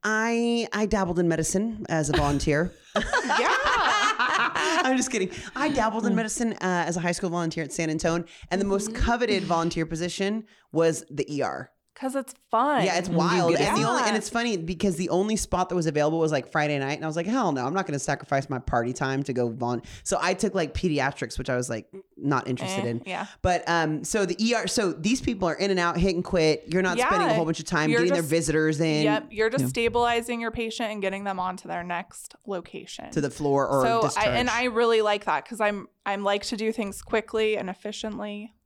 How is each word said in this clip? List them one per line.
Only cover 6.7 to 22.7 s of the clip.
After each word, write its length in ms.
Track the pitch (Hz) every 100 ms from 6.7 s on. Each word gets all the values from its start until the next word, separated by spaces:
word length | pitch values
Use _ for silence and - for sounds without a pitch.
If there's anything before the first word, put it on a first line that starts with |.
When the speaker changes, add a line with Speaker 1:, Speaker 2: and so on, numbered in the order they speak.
| 180 160
Speaker 1:
as 80 | 175
a 20 |
high 120 | 170
school 180 | 175 185
volunteer 340 | 170 170 160
at 100 | 151
San 160 | - 160
Antone, 360 | 156 170 170 170 - -
and 100 | 185
the 40 | 202
most 240 | 196 208
Speaker 2:
Mm-hmm. 120 | 220
Speaker 1:
coveted 400 | - 240 240 196
volunteer 420 | 160 170 165 165 160
position 600 | 160 175 - 196 214 214 _ _
was 320 | 147 165 160 -
the 160 | 147 -
E 80 | 143
R. 300 | 117 67 127 _ _ -
Speaker 2:
'Cause 160 | 262
it's 200 | 269 - - _
fun. 320 | 226 269 285
Speaker 1:
Yeah, 140 | 185 175
it's 100 | 185
Speaker 3:
You 80 | 165
Speaker 1:
wild. 360 | 151 180 175
Speaker 3:
get 100 | 175
Speaker 1:
And 160 | 202 -
the 40 |
Speaker 2:
Yeah. 40 | 453
Speaker 1:
only, 140 | 320
and 140 | 233 214
it's 100 | 214
funny 300 | 240 240 202
because 400 | 165 170 208 160
the 100 | 185
only 300 | 175 202 214
spot 320 | - 180 180
that 60 | 180
was 100 | 160
available 340 | 151 147 165
was, 100 | 156
like, 220 | 151 -
Friday 260 | 160 151 143
night, 200 | 135 151
and 80 | 160
I 20 |
was 80 | 156
like, 100 | 170
"Hell 280 | 254 208
no, 120 | 139 123
I'm 80 |
not 140 | 175 185
gonna 120 | 143
sacrifice 500 | - 139 - 135 135
my 100 | 131
party 320 | - 123 117
time 320 | 127 135 135
to 80 | 135
go 180 | 123 120
volun-." 320 | 113 120 120 - -
So 140 | - -
I 120 | 170
took, 200 | 190 220
like, 200 | 190 156
pediatrics, 640 | - 185 147 135 - 127 -
which 120 | 131
I 60 | 123
was, 140 | 123
like, 180 | 113 - - - -
not 320 | 139 139 -
interested 340 | 123 185